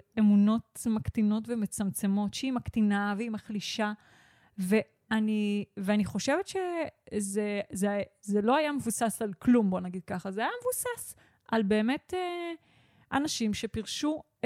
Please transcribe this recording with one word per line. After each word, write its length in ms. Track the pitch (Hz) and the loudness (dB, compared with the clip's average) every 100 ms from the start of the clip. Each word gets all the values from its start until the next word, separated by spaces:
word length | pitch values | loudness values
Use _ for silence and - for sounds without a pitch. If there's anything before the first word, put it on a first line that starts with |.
| - - | -6 4
אמונות 680 | 208 202 208 226 - - 233 | 6 8 6 4 -2 -6 -2
מקטינות 540 | 220 - 233 208 214 226 | -2 -2 0 2 2 -2
ומצמצמות, 840 | 233 202 - 196 - 202 202 202 | -4 -2 -2 -4 -2 0 0 0
שהיא 200 | - 262 | -4 -4
מקטינה 600 | 247 - 226 208 202 202 202 | -4 -2 2 2 2 0 -2
והיא 140 | 233 | -4
מחלישה, 640 | 214 - 208 - - 208 208 _ - _ _ _ - | -6 -6 -6 -4 -2 -2 -4 _ -20 _ _ _ -4
ואני, 1080 | 185 214 - _ - 220 214 214 208 208 - - | 2 2 2 _ -2 0 2 2 0 0 -4 -6
ואני 280 | 196 208 185 | 0 2 2
חושבת 420 | 190 - 320 403 | 0 0 0 0
שזה, 1120 | 381 359 339 302 - - 214 196 202 208 202 - | -4 -2 -4 -6 -8 -8 -6 -4 -2 -2 -4 -6
זה, 300 | 185 202 202 - _ | -2 0 0 -4 _
זה 200 | 202 208 | -2 0
לא 140 | 214 285 | 4 2
היה 160 | 302 | 2
מבוסס 500 | - 233 - 233 - | -2 -4 -2 -2 -2
על 120 | 220 | -6
כלום, 360 | 180 247 240 202 | -2 4 6 6
בוא 100 | 185 | 0
נגיד 240 | 180 185 | -4 -8
ככה, 280 | - 185 196 | -8 -8 -6
זה 100 | 190 | -4
היה 80 | 269 494 | -4 -2
מבוסס 540 | 494 480 494 466 - - _ _ - | -4 -2 -4 -6 -10 -18 _ _ -2
על 120 | 226 | 0
באמת, 500 | 196 214 220 294 - | 2 2 2 -2 -4
אה, 380 | 370 359 349 339 330 _ _ _ _ - | -4 -4 -4 -6 -8 _ _ _ _ -4
אנשים 420 | 269 302 - 220 | -2 -2 -2 -2
שפירשו 720 | 202 220 226 202 - 294 311 - _ | -2 -6 -6 -8 -4 -4 -4 -8 _